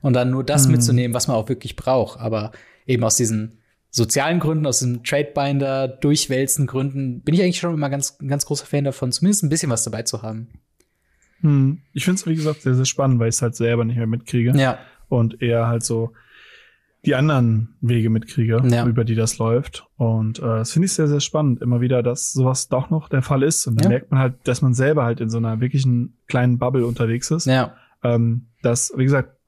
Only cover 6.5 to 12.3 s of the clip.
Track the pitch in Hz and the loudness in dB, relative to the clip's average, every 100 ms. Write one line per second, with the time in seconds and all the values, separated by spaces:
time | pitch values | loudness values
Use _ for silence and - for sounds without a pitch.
6.5 | - 131 131 139 135 135 123 - 170 180 | 0 -2 -2 -4 -4 -6 -6 -2 2 2
7.5 | 175 175 165 143 139 139 _ 139 143 - | 0 -4 -2 -2 -4 -6 _ -6 -4 -2
8.5 | 147 - 147 139 131 127 - 180 208 151 | -6 -4 -2 -2 -2 -4 0 0 2 0
9.5 | 160 151 117 - 110 117 104 110 110 117 | 0 -2 -2 -4 -6 -8 -8 -8 -10 -12
10.5 | - _ _ _ _ _ _ _ _ 156 | -18 _ _ _ _ _ _ _ _ 2
11.5 | 143 135 156 _ 143 156 190 - | 4 4 0 _ -6 -2 -2 -2